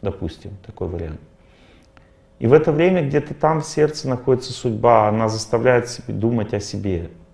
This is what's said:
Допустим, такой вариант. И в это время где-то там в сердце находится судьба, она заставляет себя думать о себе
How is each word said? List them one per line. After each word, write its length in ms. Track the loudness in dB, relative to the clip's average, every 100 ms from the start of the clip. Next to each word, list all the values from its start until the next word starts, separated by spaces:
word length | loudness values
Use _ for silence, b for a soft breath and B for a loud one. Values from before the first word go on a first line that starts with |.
Допустим, 520 | -6 -6 -8 -10 -16 -18
такой 240 | -20 -10 -8
вариант. 320 | -6 -8 -10 -18 _ b b b b b b b b b _
И 80 | 4
в 60 |
это 200 | 6 6
время 300 | 2 4 4
где-то 320 | 0 -2 -4
там 260 | -2 0 0
в 60 | -4
сердце 420 | 0 0 0 -4
находится 440 | -4 0 0 0
судьба, 560 | -6 -4 0 4 6 4
она 200 | 2 0
заставляет 600 | -2 -2 0 2 2 0
себя 260 | -10 -10
думать 400 | -2 -2 -2 -2
о 60 | -4
себе 500 | -6 -6 -4 -4 -6 -14 -20